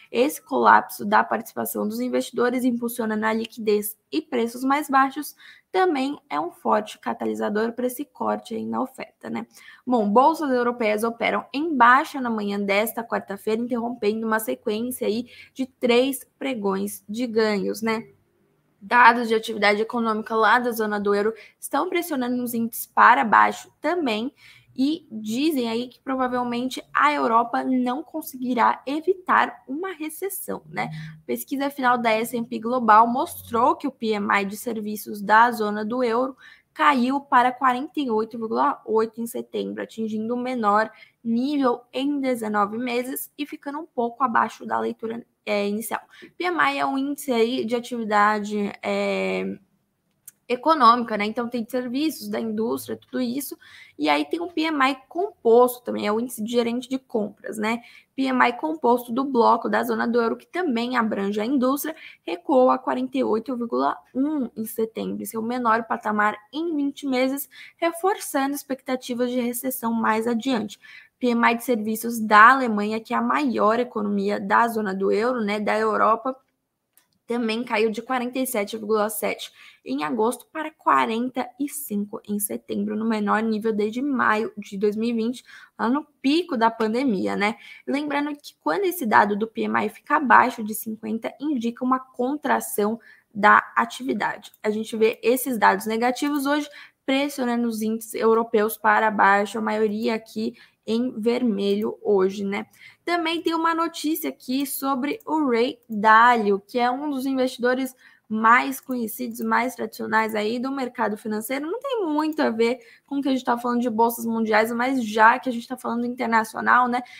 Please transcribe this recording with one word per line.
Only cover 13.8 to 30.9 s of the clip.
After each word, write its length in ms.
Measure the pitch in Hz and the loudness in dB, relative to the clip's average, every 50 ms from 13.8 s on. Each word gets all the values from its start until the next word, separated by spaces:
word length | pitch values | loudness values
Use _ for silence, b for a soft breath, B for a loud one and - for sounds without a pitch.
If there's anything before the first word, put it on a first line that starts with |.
| 226 240 254 - - 202 220 220 226 | -4 -4 -4 -2 0 0 0 0 0
uma 140 | 220 220 220 | 0 0 0
sequência 640 | 220 - 254 254 - 240 208 214 233 247 254 - 240 | -2 -2 -6 -6 -4 -4 -2 -2 -2 -4 -6 -4 -2
aí 200 | 202 208 233 247 B B B B B _ | -2 -2 -2 -4 B B B B B _
de 120 | - 262 | -8 -8
três 600 | - _ _ - 233 233 240 262 277 262 - - - _ | -8 _ _ 0 2 4 4 4 2 0 -4 -10 -16 _
pregões 680 | - 269 269 262 226 202 196 190 190 202 208 202 - - - | -10 -6 -6 -4 -2 -2 -2 -2 -2 -4 -6 -8 -10 -12 -10
de 160 | 208 226 254 | -8 -6 -6
ganhos, 580 | 233 214 220 220 214 208 196 185 196 202 208 214 | -2 0 2 2 2 2 0 -2 -2 -4 -4 -2
né? 260 | 226 220 220 214 - - _ _ _ _ _ _ _ _ _ _ _ _ _ | -2 -2 -4 -6 -10 -16 _ _ _ _ _ _ _ _ _ _ _ _ _
Dados 480 | - 196 - 240 247 226 240 240 240 220 | -6 0 4 8 8 8 8 6 4 0
de 60 | 226 | 0
atividade 440 | 220 220 - 220 214 208 202 208 208 | 0 -2 -4 -2 2 2 4 4 2
econômica 540 | 220 220 - 240 226 226 220 214 214 - 226 | 0 -2 -2 -2 0 0 -2 -2 -4 -2 0
lá 240 | 220 220 202 220 247 | 4 4 6 6 4
da 140 | 240 247 226 | 2 0 -2
zona 260 | 220 220 214 208 208 | -2 -2 -2 -2 -2
do 160 | 202 202 202 | 0 2 2
euro 180 | 202 208 220 220 B B B B _ | 2 2 0 -2 B B B B _
estão 280 | - - - 277 320 370 | -10 -4 -2 -2 -2 0
pressionando 540 | 359 349 339 349 311 262 247 247 247 247 247 | -2 -2 -2 -2 -4 -4 -2 -2 -2 -4 -4
os 100 | 233 233 | -4 -4
índices 340 | 226 233 226 - - - | -4 -4 -4 -6 -8 -12
para 360 | - _ - 214 214 240 269 269 | -4 _ 6 6 8 6 6 4
baixo 500 | 214 202 214 214 208 208 - - - _ _ | 4 6 6 6 4 2 -4 -10 -18 _ _
também 540 | - 294 349 359 311 254 214 208 226 277 B B B B B B B B _ - 262 | -4 -2 -2 0 0 -2 -2 -2 -4 -6 B B B B B B B B _ -2 0
e 240 | 285 320 - - - | 0 0 -2 -6 -12
dizem 580 | 220 220 214 214 220 247 285 320 320 262 240 226 | -14 -10 -6 -4 -2 0 0 2 2 0 0 0
aí 200 | 226 233 247 254 | -2 -2 -4 -6
que 120 | - - | -10 -12
provavelmente 800 | _ - 269 262 254 247 247 247 247 240 240 240 247 254 - 294 - _ - | _ -6 -2 -2 0 0 0 -2 -2 -2 -2 -2 -4 -4 -6 -8 -10 _ -2
a 180 | - - 294 294 | 0 2 2 2
Europa 500 | 285 269 247 226 226 233 233 - 262 262 | 2 2 2 4 4 2 2 0 -2 0
não 400 | 262 262 254 247 247 247 294 330 | 0 0 2 2 0 -2 -4 -6
conseguirá 760 | - - 311 311 - - 254 254 247 254 233 220 - - - - | -8 -10 -10 -10 -10 -10 -6 -4 -2 0 2 2 2 2 0 -4
evitar 800 | 262 277 320 311 359 381 381 - - 226 220 240 247 - - _ | -6 -6 -2 0 -2 -2 -2 0 2 4 4 4 2 -2 -8 _
uma 260 | - 262 302 370 381 359 | -10 -8 -6 -6 -6 -6
recessão, 680 | 302 302 311 - - 370 392 - - - - 98 - - | -8 -8 -10 -8 -8 -8 -8 -8 -8 -8 -8 -8 -10 -10
né? 220 | - - 104 110 B | -10 -8 -8 -6 B